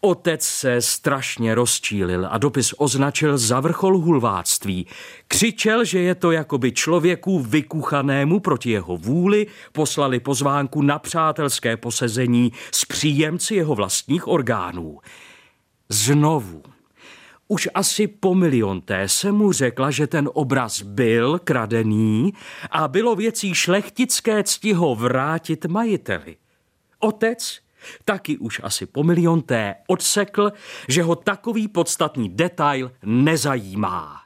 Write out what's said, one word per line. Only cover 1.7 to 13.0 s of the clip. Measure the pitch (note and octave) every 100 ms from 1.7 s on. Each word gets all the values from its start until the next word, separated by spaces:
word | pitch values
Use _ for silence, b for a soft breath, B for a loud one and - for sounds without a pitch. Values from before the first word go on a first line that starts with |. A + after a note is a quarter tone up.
| - - G#2 F2+ F2+ F#2
a | G2
dopis | C#3 C3+ A#2+ -
označil | D3 C3+ C#3 - D3+ C#3+
za | A2+ B2
vrchol | D3+ E3+ F#3+ F#3+
hulváctví. | E3 D3+ A2+ F#2+ - - G2+ F#2 - B B B _
Křičel, | - A3+ A3+ G#3+ A3
že | A3 F3+
je | F3+
to | F3+ E3+
jakoby | D#3+ D3+ C#3+ B2
člověku | A#2+ - E3+ E3 F3 F#3 F#3
vykuchanému | A#2 D3+ - D#3+ - C#3+ C#3 C#3 C#3+ F#3+
proti | F#3+ C#3 B2
jeho | G#2+ E2+ F2
vůli | F#2 D#3 F3+ G#3 G#3 B B
poslali | - D3 - C#3 B2+
pozvánku | B2 C3 C#3+ C#3+ C#3 D3+
na | C#3+ C#3+
přátelské | - E3 D#3 D3+ D3 - A#2+ A2+
posezení | A#2+ - A#2+ A2 B2 A#2+ B2 B B
s | -
příjemci | - -